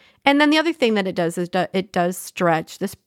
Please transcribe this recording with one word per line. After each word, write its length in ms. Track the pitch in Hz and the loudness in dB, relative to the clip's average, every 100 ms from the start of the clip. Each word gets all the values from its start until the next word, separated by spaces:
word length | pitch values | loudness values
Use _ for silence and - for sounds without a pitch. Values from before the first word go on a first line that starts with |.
| _ _ 277 | _ _ 2
And 160 | 285 | 4
then 80 | 294 | 4
the 80 | 311 | 4
other 160 | 320 | 0
thing 220 | 311 233 214 | 0 0 0
that 120 | 190 | -2
it 80 | 180 | -2
does 220 | 170 175 | -2 -2
is 120 | 175 | -4
do-, 180 | 185 175 | -2 -2
it 200 | 190 185 | -4 -4
does 240 | 185 175 185 | -2 -2 -4
stretch 640 | - - 180 160 165 - | -10 -2 0 0 -2 -8
this, 160 | 196 - | -10 -10